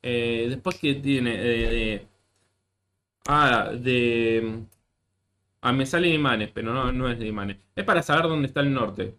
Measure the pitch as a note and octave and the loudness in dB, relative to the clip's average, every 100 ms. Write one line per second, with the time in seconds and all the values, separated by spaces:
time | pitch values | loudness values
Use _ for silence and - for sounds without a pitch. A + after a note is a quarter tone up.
0 | B2+ A#2+ A#2 A#2 A#2 B2+ - - D3 C#3 | -2 -2 0 -2 -2 -4 -6 -2 -2 0
1 | C#3 C#3 A#2+ A2 A#2 A#2 A2+ A2+ A2 G#2 | 0 0 0 0 0 2 2 0 0 -4
2 | - _ _ _ _ _ _ _ _ _ | -10 _ _ _ _ _ _ _ _ _
3 | _ _ - D3 C#3+ A#2 G#2 A#2 B2 B2 | _ _ 0 2 4 2 0 -4 0 2
4 | A#2+ A#2 A2+ A2+ A2+ A2 G#2+ _ _ _ | 2 2 2 2 0 -8 -12 _ _ _
5 | _ _ _ _ _ _ B2 C3 C3+ E3+ | _ _ _ _ _ _ 0 0 2 2
6 | F3 D#3 D3 A2+ G#2 - A2 B2 B2+ B2 | 2 2 2 0 -2 -6 -4 -2 -2 -2
7 | B2+ A#2 A2 G#2 G2+ G2 _ - G3 F3+ | -2 -4 -6 -6 -6 -8 _ -8 0 0
8 | E3 D3 E3 D#3 C#3 C#3+ C#3+ C3+ A2 F#2+ | 2 2 2 0 0 0 0 2 -2 -2
9 | F#2 | -8